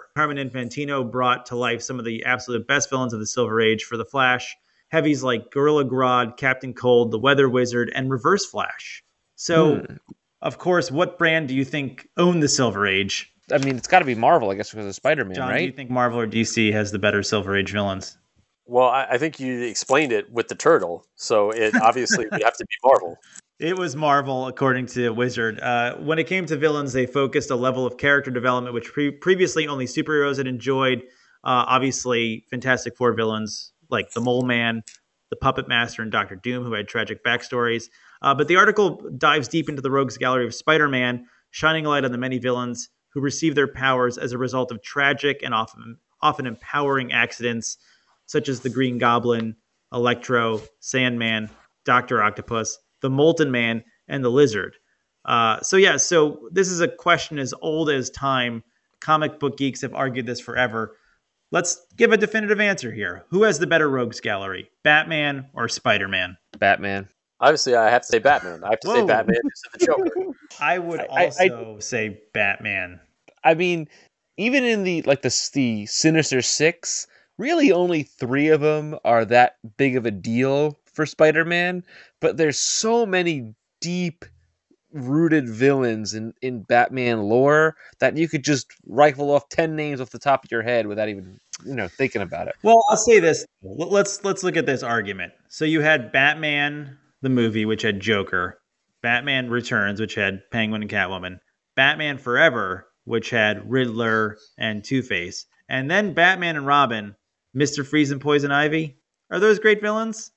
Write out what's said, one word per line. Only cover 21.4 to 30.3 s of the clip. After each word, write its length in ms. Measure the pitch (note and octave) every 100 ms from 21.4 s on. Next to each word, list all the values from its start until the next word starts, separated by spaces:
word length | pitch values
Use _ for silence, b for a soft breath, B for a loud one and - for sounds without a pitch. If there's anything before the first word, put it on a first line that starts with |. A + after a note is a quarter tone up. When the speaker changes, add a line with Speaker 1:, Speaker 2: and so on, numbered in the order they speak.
| G#2
Speaker 3:
it 240 | A2+ A2 G#2+
Speaker 1:
<laughs> 80 |
Speaker 3:
obviously 420 | A2 B2+ A2 A2 A2
would 100 | G#2
have 160 | G#2+ -
to 80 | A2
be 80 | -
Marvel. 320 | B2+ B2 F2+ E2+ B B _ _
Speaker 1:
It 180 | D3+ F#3
was 180 | F3 C3+
Marvel, 520 | D3+ C#3+ C3+ C3 B2+
according 400 | B2+ C3+ B2+ B2
to 240 | B2+ A#2+
Wizard. 480 | A2+ B2 A#2+ A2+ G#2+
Uh, 360 | B2 A#2+ A#2+ -
when 200 | D3 D#3+
it 60 |
came 240 | E3 F#3+ E3
to 100 | D3+
villains, 340 | D3+ D3 C#3
they 140 | B2+ B2
focused 460 | C#3+ C3+ D3 -
a 40 | B2+
level 300 | B2+ B2 B2
of 120 | B2
character 340 | C#3+ C#3 C3+
development 420 | B2 B2 B2 B2
which 180 | A#2 A2
pre-, 200 | - C#3+
previously 560 | C#3+ F#3 F#3 F3 E3 D3+
only 180 | C#3 B2
superheroes 520 | - D3+ D3+ C#3+